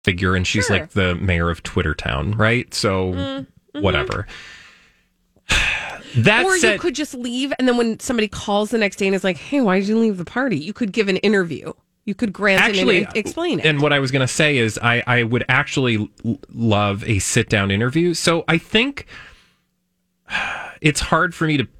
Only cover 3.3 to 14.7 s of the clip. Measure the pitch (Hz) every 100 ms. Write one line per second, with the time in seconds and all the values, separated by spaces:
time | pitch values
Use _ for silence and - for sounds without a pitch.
3.3 | 269 269 _ _ 294 98 - - - -
4.3 | - - - - - _ _ _ _ _
5.3 | _ - - - - - - - 123 120
6.3 | 220 381 381 320 208 349 262 302 254 247
7.3 | 240 269 285 254 240 233 220 - 240 214
8.3 | - - 202 214 233 202 - 196 196 190
9.3 | 175 - 285 226 185 202 220 226 190 165
10.3 | 240 269 156 160 - 220 220 202 190 202
11.3 | 196 175 135 - - _ _ - 190 233
12.3 | 175 202 190 220 196 185 180 202 226 208
13.3 | - 349 214 156 147 147 143 135 135 127
14.3 | - 151 139 113